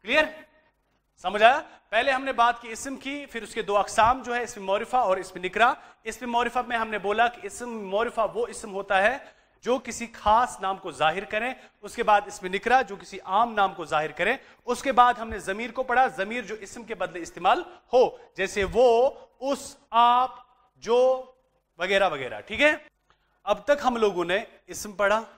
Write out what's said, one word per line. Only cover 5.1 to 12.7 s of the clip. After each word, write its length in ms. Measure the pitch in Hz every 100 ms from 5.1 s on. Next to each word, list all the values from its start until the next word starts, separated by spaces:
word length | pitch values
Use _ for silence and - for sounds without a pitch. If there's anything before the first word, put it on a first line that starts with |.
| 190
इसम 220 | 175 175
निकरा। 360 | 180 202 233 302 - _ 220
इसम 240 | 214 247
मौरिफा 320 | 233 240 247
में 140 | 233 233
हमने 220 | 220 214
बोला 300 | 190 214 233
कि 180 | 240 202
इसम 220 | - 240
मौरिफा 560 | 226 190 196 233 233
वो 220 | 208 185 233
इसम 240 | 220 214
होता 300 | 196 196 196
है 360 | 202 277 - _ _ _
जो 160 | 202 226
किसी 280 | 233 220 226
खास 520 | - 208 220 240 -
नाम 160 | 190 190
को 140 | 180
जाहिर 320 | 135 151 175
करें, 440 | 202 214 233 131 - _
उसके 200 | 202 233
बाद 260 | 214 208 202
इसम 180 | - 185
निकरा 360 | 190 233